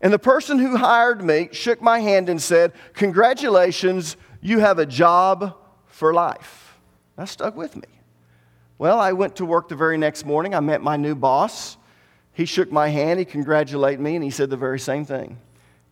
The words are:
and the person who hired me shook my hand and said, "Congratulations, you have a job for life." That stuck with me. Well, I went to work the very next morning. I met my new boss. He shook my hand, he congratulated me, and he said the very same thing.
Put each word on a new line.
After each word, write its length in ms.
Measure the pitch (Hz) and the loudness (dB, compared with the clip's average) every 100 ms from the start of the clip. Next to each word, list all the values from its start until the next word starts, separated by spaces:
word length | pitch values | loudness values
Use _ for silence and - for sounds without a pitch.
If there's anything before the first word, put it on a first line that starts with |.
and 120 | 185 | 2
the 60 | 202 | 2
person 400 | 254 269 - 269 | 4 2 2 0
who 200 | 262 247 | 2 2
hired 440 | 190 233 240 226 | 4 4 4 0
me 260 | 175 156 170 | 2 0 0
shook 280 | - 240 233 | -6 -2 0
my 200 | 233 233 | 2 2
hand 280 | 214 196 180 | 2 2 2
and 140 | 165 | -4
said, 300 | - 170 170 - - | 2 2 2 -2 -18
"Congratulations, 1200 | - 196 175 233 262 269 190 180 175 185 185 156 - - - | -2 0 4 2 2 2 4 4 0 -2 -2 -6 -12 -20 -14
you 180 | 185 226 | -2 2
have 220 | 208 175 | 4 2
a 40 | 151 | 0
job 680 | 127 170 175 185 185 196 - _ _ _ | 2 2 4 2 0 -4 -12 _ _ _
for 260 | - 156 | -2 0
life." 680 | 170 170 - - - - _ _ _ _ | 2 0 -6 -16 -20 -20 _ _ _ _
That 140 | - 196 | -16 -16
stuck 280 | - - 131 | -8 -10 -8
with 200 | 170 - | -14 -16
me. 100 | - _ _ _ _ _ _ _ _ - | -20 _ _ _ _ _ _ _ _ -6
Well, 200 | 156 226 | 0 2
I 140 | 190 | 0
went 240 | 190 196 - | 0 -4 -4
to 80 | |
work 240 | 175 170 - | -2 -2 -2
the 80 | 147 | -4
very 200 | 160 160 | -2 0
next 300 | 151 151 143 | -2 -4 -4
morning. 300 | 151 185 180 | -4 -2 -2
I 40 | |
met 220 | 147 151 | -2 -2
my 140 | 139 147 | -2 -2
new 180 | 147 | -4
boss. 600 | 147 135 135 214 - - - _ _ _ _ _ | -2 0 0 0 -4 -16 -18 _ _ _ _ _
He 140 | - 170 | -8 -4
shook 260 | 190 185 | -2 0
my 160 | 151 151 | 0 0
hand, 320 | 151 151 185 | 0 -2 -2
he 40 | |
congratulated 760 | 180 147 143 156 139 143 139 139 | -4 -6 -2 0 0 0 -2 -2
me, 160 | 147 170 | -4 -4
and 80 | |
he 60 | 139 | -6
said 200 | 120 139 | -4 -4
the 60 | 131 | -4
very 240 | 131 131 | -6 -6
same 240 | 131 139 | -6 -6
thing. 340 | 143 135 - 120 _ _ _ _ _ | -6 -10 -10 -16 _ _ _ _ _